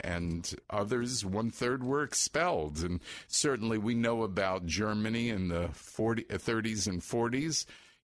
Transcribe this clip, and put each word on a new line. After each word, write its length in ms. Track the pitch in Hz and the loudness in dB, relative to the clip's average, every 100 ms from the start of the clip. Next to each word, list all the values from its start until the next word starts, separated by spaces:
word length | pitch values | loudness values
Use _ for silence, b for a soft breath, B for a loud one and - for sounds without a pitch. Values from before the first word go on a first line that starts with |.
| - | -2
and 480 | 87 87 85 - - - | -2 0 -2 -4 -10 -4
others, 540 | 104 104 123 120 127 | -2 0 0 0 -2
one-third, 580 | 98 98 113 - 123 131 | -2 0 -2 0 0 0
were 220 | 127 143 | 0 0
expelled. 800 | 143 - - 147 175 123 78 76 | 0 0 0 2 2 2 0 -2
And 160 | 87 87 B B B | -2 -2 B B B
certainly 520 | - 151 127 113 110 | 2 2 2 2 0
we 160 | 104 | 2
know 280 | 117 117 117 | 2 2 2
about 420 | 107 92 95 95 | 0 2 2 2
Germany 640 | 87 82 107 107 110 117 120 | 0 0 2 2 0 0 0
in 200 | 104 92 | 0 0
the 220 | 85 85 | 0 -2
forty, 500 | 71 - - 110 113 | -4 -10 -2 0 0
thirties 640 | - 95 - 113 110 107 98 | -2 -4 0 0 0 0 -2
and 160 | 90 | -2
forties. 640 | - 120 117 127 160 143 - B B B | -2 0 2 0 0 -2 -4 B B B